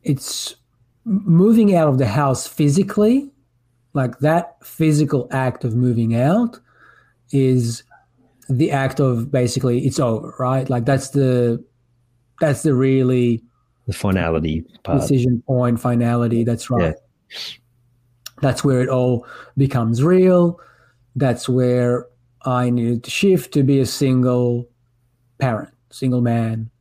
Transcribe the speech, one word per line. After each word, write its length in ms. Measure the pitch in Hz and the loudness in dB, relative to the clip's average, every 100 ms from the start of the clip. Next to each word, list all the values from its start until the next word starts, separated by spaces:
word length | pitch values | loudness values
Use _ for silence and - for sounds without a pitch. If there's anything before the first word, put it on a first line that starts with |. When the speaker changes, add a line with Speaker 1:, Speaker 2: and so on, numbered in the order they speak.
Speaker 1:
it's 500 | - 139 - - - - _ _ _ _ | -4 -4 -4 -10 -12 -16 _ _ _ _
m-, 180 | 233 196 - | -4 -4 2
moving 480 | 165 196 233 208 | 4 6 6 4
out 140 | 180 156 | 4 2
of 100 | 131 | 2
the 80 | 127 | 0
house 400 | 110 139 127 - | 0 0 -2 -6
physically, 840 | - 147 143 196 - 208 262 285 _ _ _ _ _ _ | -2 2 2 0 2 2 2 -2 _ _ _ _ _ _
like, 280 | 143 127 117 | -4 -4 0
that 440 | 147 165 175 _ | 0 0 -2 _
physical 640 | - - 160 151 147 139 - | -20 -2 2 2 2 0 -2
act 340 | 135 127 123 | -2 -4 -4
of 100 | 123 | -4
moving 400 | 113 123 120 113 | 0 0 0 0
out 460 | 117 131 202 233 - _ _ - _ _ _ _ | 0 2 2 0 -6 _ _ -20 _ _ _ _
is 500 | 139 131 127 117 113 _ _ _ _ _ _ _ | 0 2 2 0 -6 _ _ _ _ _ _ _
the 220 | 127 156 | -2 0
act 300 | 139 135 - | 0 -2 0
of 300 | 135 120 120 | 0 0 -2
basically 540 | 135 123 131 131 120 | -2 -2 -2 -2 0
it's 140 | 135 - | -2 -2
over, 360 | 127 110 - - | -2 -2 -8 -6
right? 320 | 127 131 135 | -4 -2 -2
Like, 140 | 123 117 | -4 0
that's 240 | 135 135 | -2 -2
the, 520 | 143 131 123 120 117 - _ _ _ _ _ _ _ | 0 2 2 0 -2 -8 _ _ _ _ _ _ _
that's 220 | 156 139 | -2 0
the 100 | 156 | 0
really 680 | 127 135 131 127 127 120 117 _ _ _ _ - | 2 2 2 2 2 0 -2 _ _ _ _ -10
Speaker 2:
The 60 | |
finality 720 | 101 101 95 82 82 80 80 - _ | -4 0 0 0 -2 -2 -6 -8 _
part. 160 | - 131 | -4 -4
Speaker 1:
decision 420 | - 135 123 120 - | 0 0 2 -2 -2
point, 340 | 127 123 117 | -2 0 0
finality, 640 | 123 120 120 120 117 117 | -2 0 0 0 0 0
that's 260 | 117 113 - | -2 -4 -4
right. 240 | 120 85 80 _ _ _ | -2 -2 -4 _ _ _
Speaker 2:
Yeah. 60 | - - - _ _ _ _ _ _ - - | -18 -16 -18 _ _ _ _ _ _ -20 -4
Speaker 1:
That's 200 | 139 127 | -2 0
where 180 | 143 127 | 0 0
it 80 | 127 | 0
all 380 | 131 127 120 - - - - | 0 0 0 -4 -20 -12 -2
becomes 480 | 135 135 113 117 | 0 0 -2 0
real. 560 | 151 185 185 180 175 170 - _ _ _ _ - | 2 4 4 4 2 -2 -14 _ _ _ _ -4
That's 320 | 131 120 - | -2 -2 -2
where 580 | 127 123 123 123 123 - _ _ _ | 0 2 2 0 -2 -6 _ _ _
I 260 | - 123 123 | -4 -2 0
needed 320 | 123 117 120 | -2 -2 -4
to 60 | - | -6
shift 420 | - 196 185 - | -2 2 2 0
to 100 | 151 | 0
be 160 | 139 139 | 2 2
a 60 | 135 | 0
single 840 | - 139 127 127 123 123 120 120 _ _ _ _ _ _ _ | 0 0 2 2 2 0 -2 -6 _ _ _ _ _ _ _
parent, 360 | 135 110 - _ _ | -4 -4 -8 _ _
single 300 | - 131 123 | -6 -4 0
man 500 | 120 117 113 113 110 _ | 0 0 -2 -6 -10 _